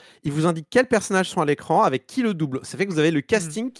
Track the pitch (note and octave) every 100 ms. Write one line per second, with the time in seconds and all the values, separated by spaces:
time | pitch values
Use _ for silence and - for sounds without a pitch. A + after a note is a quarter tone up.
0 | - _ D#3 C#3+ E3 E3 D#3 A#3 B3+ A3
1 | - F#3+ F#3 - D3 C#3+ - E3 G#3+ C3
2 | - - A#3 F3+ D#3 C3 - - G3+ E3
3 | D#3 D#3+ - A3 E3 D#3 B3 -